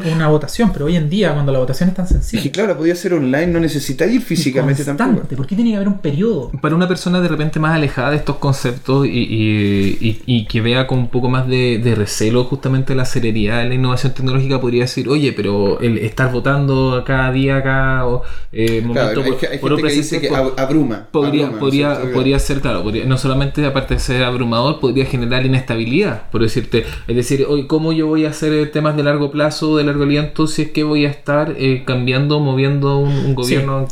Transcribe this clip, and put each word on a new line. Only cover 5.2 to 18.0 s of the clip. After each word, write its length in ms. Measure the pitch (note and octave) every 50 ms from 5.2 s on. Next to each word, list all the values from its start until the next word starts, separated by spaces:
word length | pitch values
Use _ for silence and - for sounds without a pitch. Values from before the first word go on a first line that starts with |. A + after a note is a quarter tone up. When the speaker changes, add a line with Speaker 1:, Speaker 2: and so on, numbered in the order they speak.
Speaker 2:
tampoco. 140 | - - C#3
Speaker 1:
¿Por 120 | C3 C3 -
qué 80 | G3
tiene 160 | G3 A#3 A#3
que 40 | G#3+ G3+
haber 100 | G3 G3+
un 120 | G3 G3
periodo? 520 | - D#3 C3+ D3 G3+ A#3 G#3+ D3 A#2 - - C3+
Speaker 3:
Para 140 | - D3 D#3+
una 120 | E3+ F#3 F3+
persona 340 | F#3 - - F3+ F3+ F3+
de 60 | F3+ F3
repente 320 | D#3 D3 D3+ D#3 - D#3
más 140 | D#3 D#3 E3
alejada 360 | D#3+ D3 C3+ - C3 A#2+ C#3
de 60 | D3 D3+
estos 200 | - - C#3+ -
conceptos 720 | - C#3+ C3+ C3+ - B2+ B2 C3+ - - C3 C#3 C#3 C3
y, 20 |
y, 880 | - A#2+ A2 - G#2+ G#2+ G#2+ A2 G#2+ G#2 G2+ G2+ G2+ G2 G2 G2+ G2 -
y, 200 | - A2+ A2 A2+ -
y 200 | - B2 A#2 G#2+ -
que 120 | - A#2
vea 240 | A2 A#2 A#2+ C3 C3
con 140 | C3 C3+ B2+
un 80 | A#2+ A2+
poco 200 | - B2 B2 B2
más 180 | B2+ C3 C3 B2+
de, 320 | B2+ B2+ B2+ B2 A#2+ G#2 A#2+
de 120 | A#2+ A2+
recelo 480 | G#2+ G#2 G2+ - - G#2+ A2 A#2 B2 C3
justamente 500 | - C#3+ C3+ - C3+ C3 C3 C3 - C3+
la 120 | C3 B2+
celeridad 580 | - - C3 B2+ A2+ A2 A2 G#2 G#2+ A2+ A#2+ A#2
de 60 | B2
la 60 | B2
innovación 380 | C3 B2+ B2+ B2 B2 - C3 B2+
tecnológica, 460 | - C3 C3 B2+ C#3 C3+ C3 C3+ C3
podría 220 | C3 A#2+ A#2+ A#2+
decir, 260 | B2 B2 - C3+ B2+ A2+
"Oye, 220 | C#3 D3+ C#3+ B2+ -
pero 460 | - G2 G2 G2+ G#2 G2+ G2+ - -
el 180 | A2+ A#2+ A2+ G#2
estar 320 | - G#2+ - - C3 B2+
votando 720 | B2 B2 - C3+ C#3 C#3+ C#3+ C3+ C3+ C3 C3 C3 B2+ B2 A#2+
cada 260 | - C3+ C3 C3 C3
día 260 | B2+ C3+ C3+ C3+ C3+ C3+
acá, 480 | C3 C3+ C3 C3+ C3 C3 C3 B2+